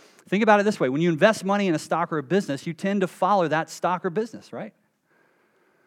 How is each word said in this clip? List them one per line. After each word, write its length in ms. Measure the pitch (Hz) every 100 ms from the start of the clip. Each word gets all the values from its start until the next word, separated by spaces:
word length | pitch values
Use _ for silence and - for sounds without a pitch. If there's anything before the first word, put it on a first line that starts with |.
| - - -
Think 120 | 190
about 200 | 220 208
it 20 |
this 160 | 202 -
way. 100 | 135
When 120 | 139
you 80 | 175
invest 340 | 160 196 214
money 240 | 190 202 196
in 80 | 156
a 40 |
stock 320 | - 170 170
or 60 | 160
a 60 |
business, 420 | 127 185 202 277 -
you 80 |
tend 280 | 160 196 202
to 60 | 185
follow 400 | - 185 202 165
that 200 | 156 160
stock 340 | - 175 175
or 60 | 185
business, 420 | 170 240 - -
right? 200 | 117 196 - _ _ _ _ _ _ _ _ _ _